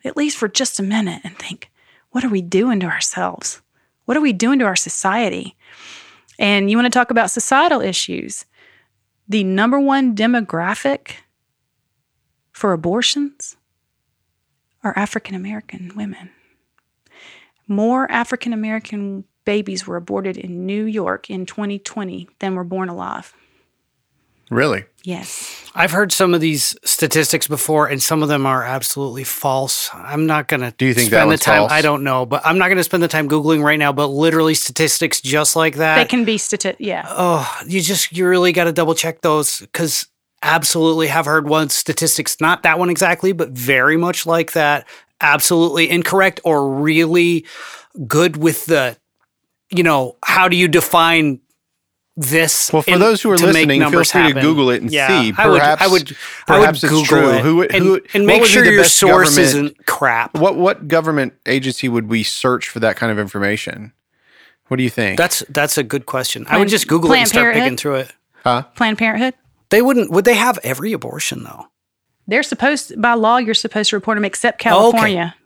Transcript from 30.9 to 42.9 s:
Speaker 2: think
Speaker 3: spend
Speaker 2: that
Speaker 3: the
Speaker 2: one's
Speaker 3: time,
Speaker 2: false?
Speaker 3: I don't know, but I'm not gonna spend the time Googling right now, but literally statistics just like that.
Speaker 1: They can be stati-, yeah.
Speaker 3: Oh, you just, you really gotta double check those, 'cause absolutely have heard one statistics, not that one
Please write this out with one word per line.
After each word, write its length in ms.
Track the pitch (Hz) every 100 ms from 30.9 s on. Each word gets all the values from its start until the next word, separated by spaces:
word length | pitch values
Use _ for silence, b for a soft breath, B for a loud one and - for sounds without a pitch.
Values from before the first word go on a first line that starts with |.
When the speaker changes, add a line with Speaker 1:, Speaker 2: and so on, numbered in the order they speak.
Speaker 2:
think 140 | 120 117
Speaker 3:
spend 60 | 110
Speaker 2:
that 20 |
Speaker 3:
the 40 | -
Speaker 2:
one's 100 | 156
Speaker 3:
time, 160 | - -
Speaker 2:
false? 100 | -
Speaker 3:
I 100 | 151
don't 220 | 156 147
know, 240 | 139 131 123
but 160 | 135 160
I'm 140 | 180
not 100 | 185
gonna 140 | 190
spend 180 | 165 185
the 60 | 170
time 200 | 156 147
Googling 360 | 151 147 160
right 160 | 147 151
now, 120 | 147
but 160 | 139 147
literally 460 | 139 160 160 160
statistics 680 | 156 - 131 156 - 165 -
just 360 | 135 147 147 165
like 220 | 160 143
that. 180 | 160 156
Speaker 1:
They 80 | -
can 200 | 254 220
be 120 | 220
stati-, 380 | - 208 - -
yeah. 300 | 208 175 151
Speaker 3:
Oh, 500 | - 180 165 131 - -
you 160 | 190
just, 340 | 165 190 - 165
you 120 | 180
really 240 | 180 180
gotta 200 | 180 170
double 220 | 165 160
check 280 | 160 165 165
those, 440 | 170 151 143 - 101
'cause 320 | - 160 - - _ _ _
absolutely 640 | 147 160 143 170 160 160 151
have 180 | 156 147
heard 240 | 156 147
one 200 | 156 156
statistics, 680 | - - - 160 160 - -
not 220 | 160 175
that 160 | 170 160
one 140 | 180